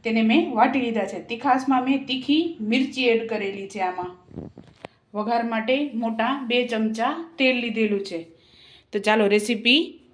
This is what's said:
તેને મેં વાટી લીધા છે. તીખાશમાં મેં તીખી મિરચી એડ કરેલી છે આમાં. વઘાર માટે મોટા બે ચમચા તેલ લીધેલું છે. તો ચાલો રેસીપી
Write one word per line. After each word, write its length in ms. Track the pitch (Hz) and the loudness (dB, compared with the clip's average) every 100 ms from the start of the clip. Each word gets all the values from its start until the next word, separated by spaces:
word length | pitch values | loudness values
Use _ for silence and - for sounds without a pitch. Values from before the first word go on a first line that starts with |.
તેને 180 | 226 226 | 0 2
મેં 320 | 220 285 339 226 | 4 4 2 4
વાટી 220 | 262 269 | 4 4
લીધા 240 | 233 220 | 0 -2
છે. 140 | 202 175 - | -4 -6 -8
તીખાશમાં 540 | 233 277 269 269 254 | -4 2 2 2 0
મેં 220 | 254 269 254 | 2 0 0
તીખી 500 | 262 - 311 339 - | -4 2 2 2 -4
મિરચી 440 | 214 254 254 262 | 0 0 0 0
એડ 220 | 247 226 - | 2 2 0
કરેલી 380 | 214 196 196 196 | -4 -4 -8 -10
છે 120 | 202 | -4
આમાં. 300 | 185 185 180 180 - - - - - _ - _ _ | -4 -4 -10 -12 -16 -14 -14 -18 -20 _ -20 _ _
વઘાર 280 | 208 214 233 233 | -6 0 0 0
માટે 400 | 226 220 269 294 226 | -2 0 0 0 -4
મોટા 280 | 226 220 233 277 240 | -4 -2 -2 -2 0
બે 200 | 247 240 | 0 0
ચમચા 420 | 226 220 220 247 330 330 - | 0 -2 0 -2 -4 -10 0
તેલ 180 | 262 247 | 2 2
લીધેલું 440 | 233 214 214 202 | -2 0 0 0
છે. 160 | 196 170 165 - _ - - - _ | -4 -10 -12 -20 _ -20 -20 -20 _
તો 60 | 208 | -2
ચાલો 300 | 202 220 202 | 2 4 4
રેસીપી 680 | 208 214 226 226 277 - - _ | 4 2 -2 2 2 0 -10 _